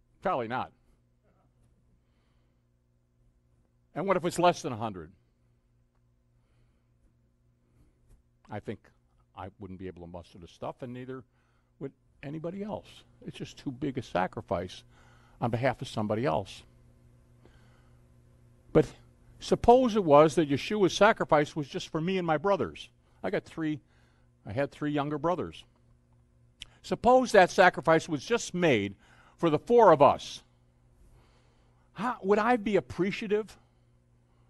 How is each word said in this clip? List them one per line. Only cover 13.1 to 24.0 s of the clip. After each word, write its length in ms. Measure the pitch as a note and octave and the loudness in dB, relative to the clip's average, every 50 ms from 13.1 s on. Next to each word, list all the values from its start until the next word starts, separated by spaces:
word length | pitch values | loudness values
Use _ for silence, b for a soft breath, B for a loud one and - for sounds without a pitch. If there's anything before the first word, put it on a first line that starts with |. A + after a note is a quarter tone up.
| _ _ - | _ _ -18
It's 100 | F3+ - | -16 -14
just 220 | - D3 - - - | -14 -14 -16 -16 -12
too 120 | - D3 | -12 -12
big 260 | C3 A#2+ D#3 C#3+ B2+ C3+ | -8 -6 -6 -6 -6 -6
a 40 | |
sacrifice 800 | A2+ - - F2 F#2 F#2 - A#2 - - G2 F2 F2+ - - - - b b b b b b b b b b b | -8 -6 -4 -4 -4 -4 -6 -12 -8 -6 -6 -6 -6 -8 -14 -18 -20 b b b b b b b b b b b
on 100 | C#3 B2 | -6 -4
behalf 320 | A2+ A#2 B2+ C3 A#2 - | -4 -2 -2 -2 -4 -4
of 60 | C#3 - | -10 -10
somebody 360 | - A#2 G#2+ G#2 G#2+ A2 A#2+ | -8 -6 -4 -4 -4 -4 -2
else. 380 | D3+ D#3 C3 F#2+ - - - - - _ - - - _ _ _ - _ _ _ _ _ b b b b b b b b b b b b b b b _ _ _ _ _ _ _ _ _ _ _ - | -4 -4 -4 -6 -8 -14 -20 -20 -20 _ -20 -20 -20 _ _ _ -20 _ _ _ _ _ b b b b b b b b b b b b b b b _ _ _ _ _ _ _ _ _ _ _ 0
But 140 | - D#3+ D3 - - - - - _ _ _ - - - | 0 2 2 0 -6 -18 -20 -20 _ _ _ -20 -20 -18
suppose 560 | - - G3 - - - A#3+ B3+ C4 A#3+ G3+ | -6 -4 -4 2 6 6 6 6 6 2 0
it 100 | A3 F#3+ | 0 4
was 300 | E3 C#3 C#3+ D#3 E3 D#3 | 6 8 8 8 6 4
that 160 | - E3 C#3 | 0 0 0
Yeshua's 460 | C#3 B2+ - - G#3 G#3+ G3 D#3+ - | -2 -4 -4 -4 0 0 0 0 2
sacrifice 580 | - G3+ G#3+ G#3+ - F3 - - D3+ D3+ - - | 4 4 4 4 2 0 2 2 2 2 0 -4
was 140 | D#3+ D3 - | -8 -10 -8
just 220 | - F3+ - - | -10 -12 -10 -8
for 100 | - D#3+ | -8 -6
me 180 | D#3 F3+ F#3+ F#3+ | -4 -4 -4 -4
and 80 | F3+ | -2
my 120 | E3 D#3 D3+ | -2 -2 -2
brothers. 500 | C#3+ G3+ G3+ E3+ B2 E2 - - - - _ _ _ _ _ _ | 0 0 0 0 -2 -6 -8 -12 -18 -20 _ _ _ _ _ _
I 100 | - F#3+ | -8 -6
got 140 | G3 F3 - | -6 -6 -6
three, 360 | - - - D#3+ D#3 D3+ - - _ _ _ | -8 -10 -8 -6 -6 -8 -8 -12 _ _ _